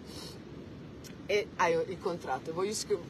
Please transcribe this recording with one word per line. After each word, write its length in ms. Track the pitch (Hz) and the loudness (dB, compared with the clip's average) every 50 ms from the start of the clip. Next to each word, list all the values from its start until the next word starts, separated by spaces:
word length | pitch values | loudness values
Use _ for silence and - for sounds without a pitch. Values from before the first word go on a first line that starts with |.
| - - - - - - - - - - - - - - - - - - - - - - - - - | -4 -10 -8 -8 -8 -10 -10 -10 -10 -10 -10 -10 -10 -10 -10 -10 -10 -12 -12 -12 -12 -12 -10 -6 0
e 200 | - 202 208 - - - | 2 4 4 2 2 2
hai 160 | - 180 170 165 165 160 - | 4 6 6 6 6 4 2
il 100 | 180 - | 0 -2
contratto". 540 | - 190 170 170 - 160 131 123 117 160 | 0 0 0 0 0 0 -2 0 -2 -2
Voi 200 | 160 175 190 208 | 0 2 2 2
scri-, 240 | 214 - - - 202 170 - | 2 0 0 2 0 0 0